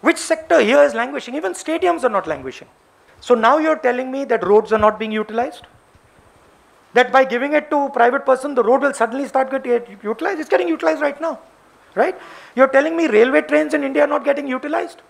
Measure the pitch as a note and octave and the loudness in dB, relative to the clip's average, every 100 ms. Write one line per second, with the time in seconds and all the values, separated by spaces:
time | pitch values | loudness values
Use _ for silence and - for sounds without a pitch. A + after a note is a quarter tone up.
0 | B3+ E4+ - D#4+ D#4+ E4 G#3+ C#4 C#4+ A3+ | 0 -2 -2 -4 2 2 4 4 4 2
1 | B3 C#4 A#3 C4+ F#4 F4 - E4 F4+ E4+ | -6 -8 -8 -8 -6 -8 -6 -2 0 0
2 | B3 G3+ D#3+ C#3+ C3 - - _ _ _ | -2 -2 -4 -8 -8 -14 -20 _ _ _
3 | _ _ - B3 A3 D4+ D#4 D#4 B3+ B3 | _ _ 0 4 4 4 2 0 0 -2
4 | C4 C4 C#4 A#3 F3 G#3 G#3+ A3 G#3+ G#3 | -4 -8 -2 -2 4 2 4 2 2 0
5 | G#3+ G#3+ G#3+ A3 C4 - - _ _ _ | -6 -4 -4 -4 -6 -8 -20 _ _ _
6 | _ _ _ _ _ _ _ _ _ A#3+ | _ _ _ _ _ _ _ _ _ 0
7 | B3 C4+ C4 A#3+ C#4 D4+ D4 D4 C#4 B3+ | 2 2 2 0 0 -2 0 -2 -2 2
8 | A#3 C4+ C#4 B3+ D4 C4+ G#3 B3+ C#4 C4+ | 2 2 0 0 0 0 2 2 2 -2
9 | A3+ B3+ C#4 C4 C4 C4+ B3+ A#3+ A#3 G3 | -4 -2 -4 -2 -2 -4 -2 -4 -4 -12
10 | G#3 A3 E4+ F#4+ D#4 - F4+ D#4+ E4 D#4 | -8 -4 -4 -6 -2 -2 0 -2 -2 0
11 | D4 C#4+ D#4+ C#4+ - _ _ _ _ - | -4 -4 -8 -8 -16 _ _ _ _ -2
12 | D4+ F#4 - - - - C4 C4+ D4+ E4 | -2 -2 -16 -20 -10 0 2 4 0 0
13 | D#4+ G#3+ B3 D4 D4+ D4 D4+ D4+ C#4 C#4 | 2 4 4 2 2 0 0 -2 -2 0
14 | D4 D4 C#4 C#4+ C#4 B3+ D4 E4 F4 - | 0 0 -2 -2 -4 -6 -4 -6 -6 -14
15 | _ | _